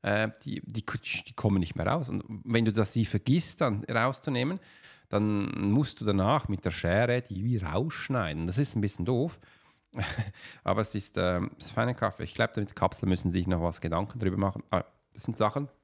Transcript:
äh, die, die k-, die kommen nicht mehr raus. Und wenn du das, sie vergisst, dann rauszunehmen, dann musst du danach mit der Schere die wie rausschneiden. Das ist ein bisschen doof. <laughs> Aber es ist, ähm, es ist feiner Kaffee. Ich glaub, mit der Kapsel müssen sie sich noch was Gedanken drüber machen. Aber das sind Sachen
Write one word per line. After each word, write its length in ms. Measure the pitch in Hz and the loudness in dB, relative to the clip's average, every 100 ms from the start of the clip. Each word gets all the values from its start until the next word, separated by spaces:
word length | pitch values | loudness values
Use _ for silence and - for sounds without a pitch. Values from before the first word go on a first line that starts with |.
äh, 260 | 98 104 110 - - | 2 0 0 -4 -8
die, 160 | - - | -8 -6
die 200 | 110 - | -6 -6
k-, 140 | - - - - | -8 -4 -6 -6
die 60 | |
kommen 260 | - 110 98 | 0 2 4
nicht 160 | 82 - | 2 0
mehr 120 | 87 | 0
raus. 200 | 147 127 | 0 -2
Und 160 | 101 - 110 - | -6 -6 -10 0
wenn 180 | 117 | 2
du 80 | 113 | 4
das, 220 | 107 107 | 4 2
sie 100 | - | 2
vergisst, 560 | 107 101 - 156 - - | 2 0 2 2 2 0
dann 240 | 143 104 | 0 0
rauszunehmen, 760 | 113 113 123 135 - 127 131 185 - - - - _ | -2 0 0 -2 -2 0 0 -2 -10 -20 -20 -20 _
dann 600 | 101 107 104 101 - 101 | 2 2 2 0 0 2
musst 300 | 110 139 - | 2 2 -2
du 40 | 104 | 0
danach 420 | 98 95 143 - | 2 4 2 0
mit 180 | 101 92 | -2 -2
der 60 | |
Schere 500 | 85 87 95 120 123 | 0 2 2 4 0
die 220 | 123 95 | -2 -4
wie 140 | 110 120 | 0 0
rausschneiden. 920 | 95 85 156 - - 131 85 76 85 | 0 -2 -2 -4 -4 -2 0 -2 -2
Das 100 | 95 | 0
ist 180 | 143 117 | 0 0
ein 60 | |
bisschen 240 | 101 - 90 | -2 -2 0
doof. 340 | 123 160 - - - _ _ _ | 0 0 -4 -20 -20 _ _ _
<laughs> 720 | - 98 - 98 - - - | -6 -4 -4 -6 -8 -18 -8
Aber 180 | - 98 | -2 0
es 140 | 104 - | 0 -4
ist, 200 | - - | -6 0
ähm, 340 | 90 90 92 - | 2 2 -2 -6
es 60 | - | -6
ist 60 | |
feiner 220 | - 117 | 0 0
Kaffee. 300 | 123 104 - | 0 -2 -2
Ich 100 | - | -10
glaub, 220 | - 113 - | 0 0 0
mit 120 | 101 | -6
der 60 | - | 2
Kapsel 320 | 92 - 95 | 0 2 2
müssen 220 | 90 90 | 2 2
sie 80 | 90 | 0
sich 80 | 87 | 2
noch 140 | 87 | 2
was 200 | 85 82 | 0 -2
Gedanken 360 | 87 82 104 120 | -2 0 -2 -2
drüber 200 | 98 92 | -2 2
machen. 260 | 98 - - | 0 -2 -2
Aber 160 | 90 - _ _ | -2 -2 _ _
das 100 | - | -12
sind 140 | - 110 | -8 0
Sachen 320 | 107 139 143 _ | 0 0 -6 _